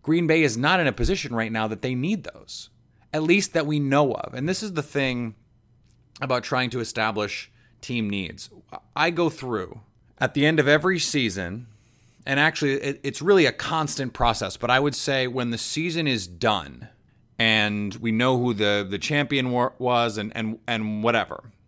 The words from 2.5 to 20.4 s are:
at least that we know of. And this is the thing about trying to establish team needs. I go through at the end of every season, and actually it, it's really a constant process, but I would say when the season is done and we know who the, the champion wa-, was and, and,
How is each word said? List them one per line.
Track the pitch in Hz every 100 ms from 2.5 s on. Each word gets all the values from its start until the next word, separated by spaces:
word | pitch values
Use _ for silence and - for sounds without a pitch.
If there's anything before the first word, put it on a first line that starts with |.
| - - _ _ _ _
at | 156
least | 156 196 -
that | 170 147
we | 151
know | 139 135 143
of. | - -
And | 127 147
this | 185
is | 214
the | 170
thing | 143 147 135 123 120 107 _ _ _ _ _ _ _ -
about | 135 123
trying | - 131 127
to | 123
establish | 113 - 110 107 104 - - _ _ _
team | - 120 107
needs. | 101 87 - - - _ - _ -
I | 160
go | 170 170
through | 156 131 110 92 - - _ _ _
at | 131
the | - 147
end | 160
of | 139
every | 151 165 180
season, | - 147 117 92 87 104 123 - _ _ _ _
and | - 135
actually | 156 156 147 135
it, | 139 139
it's | 139 131
really | 160 196
a | 139
constant | - - 160 147 - 131
process, | - 120 110 98 -
but | 120
I | 127
would | 147
say | 131 - 135 127
when | 127 120
the | 113
season | - - 170 165 156
is | 120 90
done | 87 113 104 69 62 - _ _ _ _ -
and | 113 110 104 104 104 95
we | 113
know | 110 127 127
who | 123
the, | 107 104 104 98
the | 98
champion | - 147 139 139 127
wa-, | 123 123 -
was | 127 120 120 107
and, | 104
and, | -